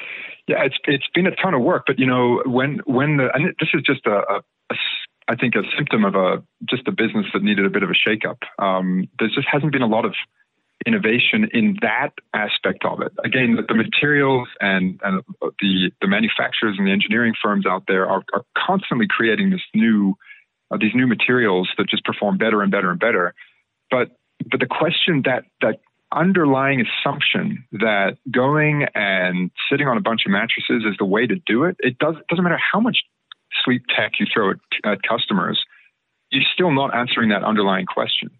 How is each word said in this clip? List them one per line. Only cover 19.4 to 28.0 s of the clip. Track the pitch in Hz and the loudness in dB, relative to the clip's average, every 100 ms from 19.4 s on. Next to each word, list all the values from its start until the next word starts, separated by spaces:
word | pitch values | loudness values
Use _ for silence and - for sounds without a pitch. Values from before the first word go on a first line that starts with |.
| 98 | 2
this | 92 - | 0 -2
new, | 110 113 107 101 95 - - _ _ - | 2 4 4 2 -2 -8 -20 _ _ -8
uh, | 101 | -2
these | 107 | 0
new | 120 127 | 2 2
materials | 107 - 123 110 92 92 - | 2 2 2 2 2 0 -2
that | 98 | -2
just | 101 | -2
perform | - 110 104 95 | -4 -2 0 2
better | 110 107 | 2 2
and | 98 | 2
better | 98 92 | 2 0
and | 87 | 0
better. | 113 107 87 - - _ _ _ - | 2 2 0 -4 -20 _ _ _ -4
But, | 127 120 _ _ - - | -2 -2 _ _ -12 -4
but | 123 | -2
the | 127 | -2
question, | - 156 - - 156 | 0 0 0 0 2
that, | 131 127 - - | 0 -2 -4 -2
that | 120 107 _ _ - | -2 -2 _ _ -6
underlying | - 175 185 151 135 139 135 | 0 2 4 4 4 2 0
assumption | 113 - 143 143 - 101 90 - - | 0 -2 -2 -2 -2 0 -2 -6 -8
that | 104 110 104 | -2 0 2